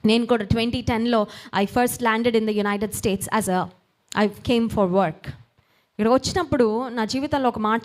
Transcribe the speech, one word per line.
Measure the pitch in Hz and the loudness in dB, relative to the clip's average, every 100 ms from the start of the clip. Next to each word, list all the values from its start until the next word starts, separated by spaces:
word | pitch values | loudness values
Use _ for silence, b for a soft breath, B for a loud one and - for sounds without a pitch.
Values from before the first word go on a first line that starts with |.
| 220 | 4
నేను | 226 233 | 2 2
కూడా | 240 | 0
twenty | 202 226 233 254 240 | 2 0 0 -4 -2
ten-లో | 233 233 233 208 B B - | -2 2 2 0 B B -2
I | |
first | 202 - 247 | 0 2 0
landed | - 233 220 233 | 0 0 2 2
in | 226 220 | 0 0
the | 208 208 | 0 0
United | 202 208 - | -2 -4 -4
States | 233 190 - 220 | -2 -2 -2 -2
as | 190 | 0
a, | 185 175 - _ _ _ - | -2 -2 -10 _ _ _ 0
I | 208 | 0
came | 208 - 240 226 | -2 -2 0 0
for | - | 0
work. | 196 185 180 156 - | 2 2 0 -2 -14
ఇక్కడ | - - _ _ _ _ - 214 | -16 -20 _ _ _ _ -2 2
వచ్చినప్పుడు | 254 262 381 349 285 233 220 254 | 2 2 -4 -2 2 2 2 -4
నా | 240 | -4
జీవితంలో | 214 262 277 285 254 | -4 -4 -2 0 0
ఒక | 226 | 0
మాట | 214 226 | 0 0